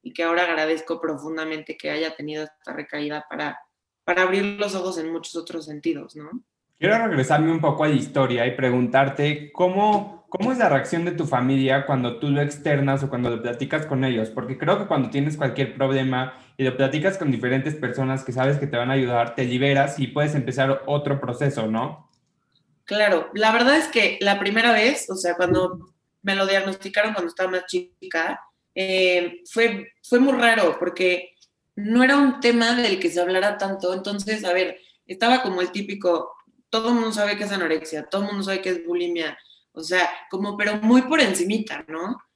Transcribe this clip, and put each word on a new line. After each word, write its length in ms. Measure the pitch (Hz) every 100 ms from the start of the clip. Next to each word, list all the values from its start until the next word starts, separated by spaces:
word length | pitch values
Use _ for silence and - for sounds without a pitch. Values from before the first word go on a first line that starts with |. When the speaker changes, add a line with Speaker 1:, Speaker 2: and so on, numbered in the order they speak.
Speaker 1:
y 120 | 127
que 80 | -
ahora 220 | 165 170
agradezco 540 | 175 160 156 160 - 170
profundamente 800 | 156 147 151 160 156 156 156 156
que 140 | 151
haya 260 | 151 160 156
tenido 280 | 151 151
esta 280 | 151 - -
recaída 540 | 151 147 151 147 151 -
para, 320 | 151 147 - - _ _ _
para 180 | - 175
abrir 220 | 185 196
los 300 | 202 202 208
ojos 220 | 190 180 170
en 160 | 160
muchos 240 | 165 - 170
otros 300 | 165 170 151
sentidos, 500 | 147 165 147 - 151
¿no? 140 | 151 233 - _ _ _
Speaker 2:
Quiero 280 | 180 220 226
regresarme 460 | 151 127 151 160
un 80 | 165
poco 240 | 151 -
a 40 | 151
la 60 |
historia 500 | 139 - 147 131 120
y 120 | 120 127
preguntarte 960 | 131 123 123 131 135 - 147 147 147
cómo, 760 | - 180 190 214 208 202 - _
cómo 220 | - 226
es 80 | 254
la 100 | 202
reacción 360 | 139 - 165
de 80 | 175
tu 140 | 160 151
familia 600 | 123 127 135 135 139 143
cuando 320 | 135 120 120
tú 120 | 147
lo 120 | 143
externas 600 | 143 - 156 143 139 135
o 40 | 135
cuando 220 | 123 123
lo 100 | 113
platicas 460 | 120 117 131 151 151
con 180 | 135
ellos, 260 | 135 117 110
porque 280 | - 123 135
creo 220 | 151 202
que 80 | 202
cuando 200 | 151 117
tienes 280 | 139 147 147
cualquier 400 | 135 117 131 -
problema 600 | 135 135 131 127 131 - - -
y 60 |
lo 120 | 131 127
platicas 420 | 135 151 180 190
con 120 | 151
diferentes 460 | 117 123 135 143 151
personas 480 | - - 131 131
que 80 | 131
sabes 260 | 123 135 147
que 80 | 143
te 100 | 120
van 140 | 123
a 40 |
ayudar, 420 | 135 127 120 117 -
te 80 |
liberas 560 | 123 123 139 139 147 -
y 80 | 127
puedes 260 | 147 147
empezar 480 | 147 131 127 135 135 -
otro 340 | 147 143 139
proceso, 480 | - 120 139 117 110
¿no? 420 | 113 135 156 - _ _ _ _ _ _ _
Speaker 1:
Claro, 460 | - 208 208 170 160
la 200 | 208 220
verdad 240 | 233 247 311
es 100 | 311
que 320 | 233 202 -
la 200 | 202 196
primera 320 | 196 220 233
vez, 360 | 220 226 285 -
o 60 |
sea, 220 | 185 175 170
cuando 580 | 180 175 180 180 - _ _ _
me 120 | 196
lo 120 | 196 190
diagnosticaron 640 | 196 196 190 196 208 214
cuando 160 | 208 170
estaba 240 | - 185
más 140 | 185 180
chica, 760 | 180 180 _ 190 165 170 - - _ _
eh, 680 | - 190 185 185 180 175 - -
fue, 440 | 226 233 196 - _
fue 160 | - 247
muy 140 | 269
raro 440 | 247 233 226 180 -
porque 560 | 175 - 185 180 - _ _ _ _ -
no 260 | 208 233
era 140 | 262 285
un 240 | 277 233
tema 340 | 240 240 226
del 240 | 247 233 185
que 100 | 170
se 120 | 170
hablara 360 | 180 185 202 202
tanto. 380 | 196 185 180
Entonces, 500 | 190 196 202 202 214
a 80 | 190
ver, 280 | 180 180 - _ _ -
estaba 360 | 190 233 254
como 180 | 233 180
el 100 | 180
típico, 640 | 202 196 202 180 170 - - _ _ _
todo 200 | 226 226
el 60 |
mundo 180 | 240 226
sabe 240 | 208 208 202
que 80 |
es 80 | 202
anorexia, 520 | 196 165 160 - 156
todo 180 | 151 196
el 60 | 202
mundo 160 | 202
sabe 180 | 196 190
que 80 | 185
es 140 | 175
bulimia, 540 | 170 175 175 170 156 135 _ _ _
o 100 | -
sea, 260 | 160 180 175 - -
como, 260 | 190 208 208
pero 200 | 208 214
muy 260 | 220 247
por 180 | 247 311
encimita, 640 | 233 175 175 220 214 - -
¿no? 300 | 160 190 - _